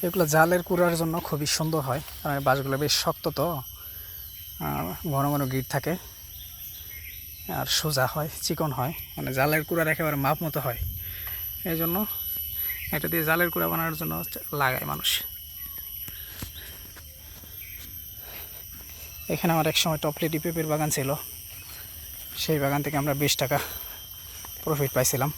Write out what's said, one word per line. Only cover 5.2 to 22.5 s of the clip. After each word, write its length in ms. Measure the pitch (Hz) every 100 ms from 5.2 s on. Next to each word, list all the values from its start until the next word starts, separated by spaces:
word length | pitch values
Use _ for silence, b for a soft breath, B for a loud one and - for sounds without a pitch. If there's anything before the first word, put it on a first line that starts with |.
| 143
ঘন 100 | 147 135
গিঁট 160 | 131 131 143
থাকে, 180 | 147 180 B B B - - - - - - - - - - - - 156
আর 100 | 131 -
সোজা 260 | 160 139 131
হয়, 160 | 156 151 - -
চিকন 260 | 165 156 139
হয়, 160 | 127 165 - -
মানে 140 | 139 131
জালের 240 | 139 156 151
কুড়ার 200 | 170 156
একেবারে 240 | 151 160 147 139
মাপ 120 | 156 165
মতো 140 | 147 131
হয়। 140 | 113 - - B B B B B - 180
এই 60 | 160
জন্য 140 | 165 180 214 B B B - B B B - 160
এটা 120 | 160
দিয়ে 120 | 165 156
জালের 200 | 165 175
কুড়া 140 | 175 170
বানানোর 240 | 165 165 156
জন্য 120 | 160 160
হচ্ছে 180 | 170 - - 147
লাগায় 240 | 135 127 -
মানুষ। 180 | 147 - - - - - - - - - - B B B B B B B B B - - - - - - - - - - - - - - - - - - - - - - - -
এখানে 180 | 160 175 165
আমার 120 | 156
এক 60 | 151
সময় 160 | 170 156
টপ 120 | 156 147
লেডি 180 | 165 156
পেঁপের 240 | 175 165 156
বাগান 180 | 151 156 151
ছিল, 140 | 131 147 - - - B B B B B B B - -
সেই 140 | -